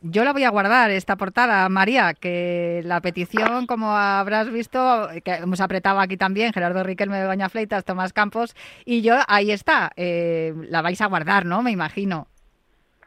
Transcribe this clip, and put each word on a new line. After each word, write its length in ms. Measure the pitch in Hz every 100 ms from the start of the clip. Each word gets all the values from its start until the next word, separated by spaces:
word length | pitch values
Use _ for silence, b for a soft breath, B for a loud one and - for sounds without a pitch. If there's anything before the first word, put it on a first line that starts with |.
yo 240 | 170 196 262
la 80 |
voy 100 | 277
a 60 | 254
guardar, 420 | 208 196 247 226
esta 240 | 190 - 190
portada, 540 | 190 233 240 202 185
María, 440 | 190 190 262 185
que 680 | 165 180 175 175 175 170 170
la 160 | 170 175
petición, 680 | 180 175 175 214 220 240 240
como 260 | 233 214 208
habrás 560 | 202 196 196 214 220
visto, 560 | 233 226 254 254 233 208 165
que 120 | 185 175
hemos 260 | 175 185
apretado 400 | 190 185 196 196
aquí 160 | 190 190
también, 340 | 190 196 226
Gerardo 320 | 208 175 185
Riquelme, 380 | 185 185 202 196
Begoña 260 | 190 190 190
Fleitas, 380 | 226 214 202 -
Tomás 260 | 185 185
Campos, 460 | - 208 226 233 - B B
y 180 | B 233
yo, 140 | 226 247 269
ahí 220 | 208 208
está, 400 | 202 - 294 170 -
eh, 580 | 175 170 170 165 160 160 160
la 120 | 165
vais 180 | 165 185
a 80 | 208
guardar, 380 | 180 160 202 175
¿no? 180 | 185
Me 80 | 247
imagino. 560 | 196 156 - 196 165 - _ _ _ _ _ _ _